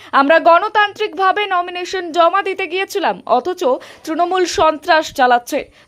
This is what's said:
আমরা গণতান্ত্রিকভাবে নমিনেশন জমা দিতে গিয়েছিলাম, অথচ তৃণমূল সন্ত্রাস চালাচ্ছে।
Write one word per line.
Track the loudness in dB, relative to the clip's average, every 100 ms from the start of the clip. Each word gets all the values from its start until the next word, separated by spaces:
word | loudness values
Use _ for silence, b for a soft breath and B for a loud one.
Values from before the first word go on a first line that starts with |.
| B
আমরা | 0 4 4
গণতান্ত্রিকভাবে | 6 4 4 0 0 -2 -6 -2 0 0 -2
নমিনেশন | -2 -4 -8 -8 -8 -4
জমা | 2 2 2
দিতে | -2 -4 -6
গিয়েছিলাম, | -6 -6 -4 -4 -4 0
অথচ | 0 0 -4 -2 -2 B B
তৃণমূল | -8 -4 -2 0
সন্ত্রাস | -2 0 0 0 0 0 0
চালাচ্ছে। | 0 2 2 0 -8 -8 b